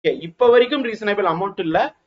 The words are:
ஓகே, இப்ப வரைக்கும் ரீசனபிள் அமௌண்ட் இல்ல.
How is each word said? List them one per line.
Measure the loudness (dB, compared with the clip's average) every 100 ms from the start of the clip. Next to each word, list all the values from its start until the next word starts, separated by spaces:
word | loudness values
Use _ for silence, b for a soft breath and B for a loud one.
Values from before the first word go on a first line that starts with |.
ஓகே, | -2 -4
இப்ப | -10 0 4
வரைக்கும் | 4 4 0
ரீசனபிள் | -4 -6 -4 -2 -2
அமௌண்ட் | -2 -4 -4
இல்ல. | -2 0 -2 _